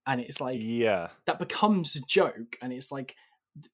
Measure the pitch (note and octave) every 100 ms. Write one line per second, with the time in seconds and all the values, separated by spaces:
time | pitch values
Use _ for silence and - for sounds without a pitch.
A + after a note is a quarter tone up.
0 | C#3 B2 A#2+ C#3+ C3 B2+ A2 A#2 A2 F#2+
1 | E2+ - - E3 F3 - G#3+ G3 D#3 D3
2 | - F#3+ E3 A2+ A#2 - B2+ B2+ - C#3
3 | B2+ - _ _ _ D3 -